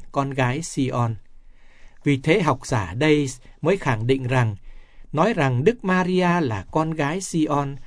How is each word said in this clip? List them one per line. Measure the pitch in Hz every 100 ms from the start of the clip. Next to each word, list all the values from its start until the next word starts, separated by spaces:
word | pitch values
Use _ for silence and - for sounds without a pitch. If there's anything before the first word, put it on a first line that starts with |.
| -
con | 139 139
gái | 139 127 139
Sion. | 165 - 127 123 117 107 - - - - - - - -
Vì | 147 139
thế | 156 190
học | 151 120 -
giả | 120 87
đây | 113 156 151 139 - - -
mới | 147 196
khẳng | 147 110 113
định | 135 123
rằng, | 127 117 101 - - - - -
nói | 139 190
rằng | 202 135 123
Đức | 165 240
Maria | 190 185 180 180 180 175
là | 143 104 -
con | 160 160
gái | 160 143 185
Sion | 190 170 151 147 139 139